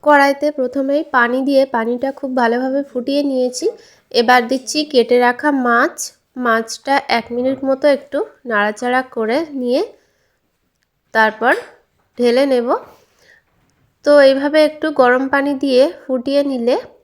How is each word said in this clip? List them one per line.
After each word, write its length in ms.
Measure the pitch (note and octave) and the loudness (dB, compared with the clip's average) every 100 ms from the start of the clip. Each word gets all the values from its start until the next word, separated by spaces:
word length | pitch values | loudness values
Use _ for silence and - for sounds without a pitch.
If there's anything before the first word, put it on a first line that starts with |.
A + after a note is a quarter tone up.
কড়াইতে 420 | D4+ D4 C#4 C#4 D4 D4 | 4 4 4 2 -2 -2
প্রথমেই 440 | B3+ C4+ C4+ C#4+ D#4 | -4 -2 -2 -2 0
পানি 260 | C4 A#3 B3+ C4+ | 0 2 0 2
দিয়ে 140 | C4+ C4+ | 2 2
পানিটা 340 | A#3+ A3+ A#3+ C4+ | -2 -2 -4 -4
খুব 180 | C4+ C4+ B3+ | -6 -6 0
ভালোভাবে 400 | A#3 A#3+ C4 C4+ | 0 0 -2 -4
ফুটিয়ে 380 | C#4 B3+ A#3+ C#4+ C#4+ | -4 -8 -4 -2 -2
নিয়েছি। 360 | C4 B3+ B3+ F#4+ - - _ _ | -2 -2 -2 -6 -6 -20 _ _
এবার 280 | - A#3+ B3 A#3 | -2 2 2 2
দিচ্ছি 300 | C4 C4 D4+ | -6 -4 -6
কেটে 320 | D4+ C4 A#3 B3 | -2 0 2 2
রাখা 300 | B3 B3 D4+ C#4 B3 | 2 0 -2 0 0
মাছ। 280 | A#3 D4+ - - _ _ - | 0 0 -4 -14 _ _ -6
মাছটা 580 | A#3+ A3+ A3+ - - C#4 - A#3 | -2 -2 -4 -10 -2 -2 0 -4
এক 80 | A3 | -4
মিনিট 280 | A#3+ B3+ C4 | -4 -4 -4
মতো 220 | C4+ C4 D4 | -4 0 2
একটু 300 | C#4 - C#4 A4 _ B3 | 0 -2 -6 -6 _ -4
নাড়াচাড়া 560 | G#3+ G#3 G#3+ B3 B3+ B3+ | -2 -2 -4 -2 -2 -4
করে 260 | - A3 B3+ E4 | -6 -2 -2 -4
নিয়ে 280 | C4+ B3 C4 G#4 - _ _ _ _ _ _ _ _ _ _ _ | -6 -2 -2 -2 -10 _ _ _ _ _ _ _ _ _ _ _
তারপর 380 | A3 A3 - A#3 G4 - _ _ _ _ - | 0 0 0 -2 -2 -4 _ _ _ _ -2
ঢেলে 260 | A#3+ A#3+ C#4 | 0 2 2
নেব। 220 | B3+ A#3+ G#4+ - _ _ _ _ _ _ _ _ _ _ _ | 0 0 -4 -6 _ _ _ _ _ _ _ _ _ _ _
তো 80 | - D4 C4+ | 4 6 6
এইভাবে 300 | C4+ C#4+ D#4 | 4 0 2
একটু 220 | D4+ D4+ D#4 | 2 0 -6
গরম 320 | D4 B3 B3+ C4+ | 2 2 2 0
পানি 240 | C#4 C#4 | -2 -2
দিয়ে 280 | C#4 C#4 B3+ C#4 - | -4 0 2 2 -2
ফুটিয়ে 420 | - B3+ B3+ C#4 | -6 -6 -2 -2
নিলে 320 | C#4+ C4 A#3 D4+ - _ | 0 -2 -2 -2 -4 _